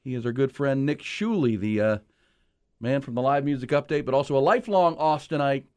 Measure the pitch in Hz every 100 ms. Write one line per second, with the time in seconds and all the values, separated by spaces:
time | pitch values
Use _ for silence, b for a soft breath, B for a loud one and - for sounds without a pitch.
0 | 131 127 120 120 135 - 143 135 139 147
1 | - - 214 220 131 107 107 107 107 104
2 | _ _ _ _ _ _ _ _ 117 139
3 | 135 120 127 143 143 143 123 147 143 147
4 | 143 131 143 139 143 240 - 196 175 160
5 | 156 151 - 156 139 139 -